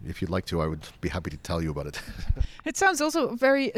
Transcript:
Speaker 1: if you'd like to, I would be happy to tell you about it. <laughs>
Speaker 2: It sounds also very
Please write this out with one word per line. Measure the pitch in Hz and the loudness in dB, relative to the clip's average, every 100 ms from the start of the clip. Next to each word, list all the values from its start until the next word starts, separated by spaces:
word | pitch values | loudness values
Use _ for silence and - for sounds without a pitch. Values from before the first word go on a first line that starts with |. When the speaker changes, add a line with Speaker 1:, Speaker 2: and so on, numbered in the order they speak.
| - | -10
Speaker 1:
if | 82 | -6
you'd | 87 92 | -2 -2
like | - | -2
to, | 85 | 0
I | 80 | 0
would | 78 - - | -2 -8 -6
be | 87 | -4
happy | 90 80 | -4 -4
to | 73 | -8
tell | - 85 | -4 -2
you | 80 | -2
about | 71 71 | -4 -6
it. | - - | -8 -10
<laughs> | - - - - - 311 | -4 -2 0 0 -2 -6
Speaker 2:
It | - | 2
sounds | 381 311 | 4 4
also | 302 320 262 233 269 | 2 2 0 4 4
very | 277 269 | 6 4